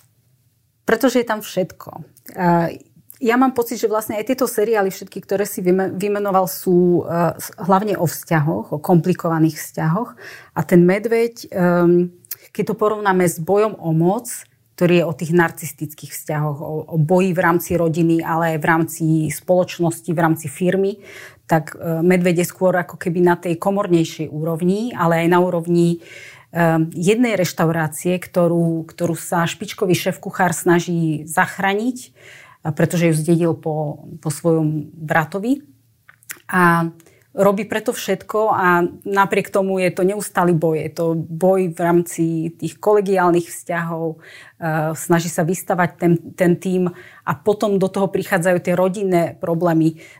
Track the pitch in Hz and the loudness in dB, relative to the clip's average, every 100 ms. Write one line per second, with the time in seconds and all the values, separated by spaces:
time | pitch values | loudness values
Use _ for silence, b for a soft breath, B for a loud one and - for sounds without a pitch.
0 | - _ _ _ _ _ _ _ - 220 | -20 _ _ _ _ _ _ _ -2 2
1 | 262 247 233 214 208 185 185 - - - | 2 2 0 -4 -6 -4 -4 -8 -18 -18
2 | 156 _ - 202 175 170 165 - - _ | -18 _ -14 -2 2 2 0 -6 -18 _
3 | - - 226 240 262 254 233 233 220 214 | -20 -4 0 2 2 0 -4 -2 -2 -2
4 | 214 214 208 262 240 - 208 220 190 185 | -4 -4 -2 -2 -2 0 0 2 0 -4
5 | 196 196 - 196 202 - 180 185 190 185 | -12 -12 -4 -2 -2 -2 2 2 0 -2
6 | 208 202 202 190 185 - - 175 180 175 | -2 -2 0 2 0 -2 2 4 4 2
7 | - 170 165 - - - 185 190 214 175 | 0 0 0 -2 -10 -6 0 2 2 -2
8 | 170 - - 165 151 190 226 151 170 170 | -2 -4 0 0 2 -2 -6 -4 2 4
9 | 180 175 170 165 160 151 - - 160 180 | 4 -2 -2 2 2 0 -10 -4 -2 -2
10 | 240 - B B B - 165 180 175 202 | -4 -12 B B B -6 4 6 6 4
11 | 220 233 233 233 - 202 175 175 175 175 | 0 0 0 -4 -8 0 2 4 4 4
12 | 175 - - B B - 208 214 214 214 | 2 -6 -18 B B -6 -4 0 0 0
13 | 208 185 180 170 160 202 220 196 165 160 | 0 2 2 0 0 2 2 -2 -2 0
14 | 170 220 - - - _ _ - 175 175 | 2 0 -4 -12 -16 _ _ -2 2 2
15 | 160 156 160 175 165 - 156 - 151 - | 0 -4 0 2 2 -2 -14 -10 -12 -12
16 | 147 - - 151 151 143 151 156 151 165 | -16 -12 -6 -4 -4 -6 -8 -8 -4 0
17 | 151 180 190 175 175 170 - 170 170 160 | 2 4 2 2 2 2 0 0 0 2
18 | 165 165 160 165 165 160 170 165 160 - | 2 2 0 -2 0 0 2 2 0 -2
19 | 160 160 156 - - 180 180 - 170 - | 0 0 0 -4 0 0 0 -2 -2 -2
20 | - 165 160 156 135 - 180 185 196 208 | -4 0 0 0 -6 -4 0 0 0 -4
21 | B B B B - 160 156 - 170 165 | B B B B 0 0 0 -8 -6 0
22 | 165 185 180 170 175 - 185 180 175 170 | 2 2 2 0 -2 0 0 0 -2 -6
23 | 185 175 180 175 180 165 202 196 202 170 | -4 2 2 2 -2 -4 -2 -2 2 0
24 | 160 - 151 151 160 160 180 202 240 - | 0 -6 -8 -6 -6 -2 0 0 -2 -2
25 | 170 165 170 175 180 175 170 170 170 170 | 0 2 2 2 2 -2 0 2 2 0
26 | B B B B _ 170 165 160 160 170 | B B B B _ 0 2 2 0 -2
27 | 180 226 247 190 175 - 165 165 156 - | 0 2 2 0 -2 0 0 0 -4 -4
28 | 175 180 - 185 170 170 165 165 160 - | -4 -4 -4 0 2 2 0 -2 -8 -6
29 | 175 160 - 175 170 - 202 - 190 170 | -4 -4 -4 -2 -2 -6 -12 -4 0 0
30 | 190 180 196 - 180 175 180 170 170 170 | -2 -6 -6 0 0 0 2 2 2 -2
31 | 160 151 156 170 175 - 190 196 233 247 | -2 -4 -4 -2 -2 -2 -2 -2 -2 -6
32 | - B B B B B 160 151 170 175 | -10 B B B B B -6 0 0 2
33 | 170 156 156 170 170 156 165 156 147 151 | 2 2 2 2 0 -2 -4 -6 -6 -8
34 | - 165 160 - 170 160 156 156 147 - | -14 -10 -8 -4 0 2 0 -2 -8 -10
35 | 160 165 151 196 220 285 - _ _ _ | -4 -2 -2 -4 -2 -4 -6 _ _ _
36 | _ _ - - - 185 175 170 165 - | _ _ -20 -18 -4 2 4 4 0 -6
37 | b b _ - 196 202 202 214 214 - | b b _ 2 2 2 -2 -4 -4 -4
38 | - 190 - 214 220 - 180 175 175 - | -4 -4 -4 -2 0 2 4 4 2 -4
39 | 202 196 190 202 185 202 190 190 180 180 | -2 0 2 0 0 -2 0 0 0 0
40 | 185 208 196 - 175 165 165 156 156 156 | 0 0 -4 0 2 2 2 -2 -4 -4
41 | 165 165 160 160 185 190 185 165 170 175 | -2 -2 -6 0 2 2 0 -2 2 2
42 | 170 - 165 165 160 - 156 - 208 208 | 2 -2 -2 -2 -4 -6 -10 -4 2 2
43 | 196 190 180 170 170 - - 170 165 165 | 2 2 2 2 0 -8 -8 -6 -4 -4
44 | 165 160 B B B - 165 160 156 156 | -6 -8 B B B -10 -4 -2 -2 -4
45 | - 170 170 - 165 185 - 180 175 - | 2 2 2 -2 -2 -2 -2 0 0 0
46 | 170 165 - - 175 175 190 185 180 180 | 0 0 -2 0 0 2 0 -2 -2 -6
47 | B B - 160 - 208 214 196 185 196 | B B -8 -4 -2 0 0 0 0 0
48 | 196 190 - 190 180 180 180 175 185 190 | -2 -2 -2 0 2 0 0 0 0 0
49 | 196 175 160 - 170 165 175 160 160 160 | 0 0 0 -4 -4 0 2 4 2 0
50 | B | B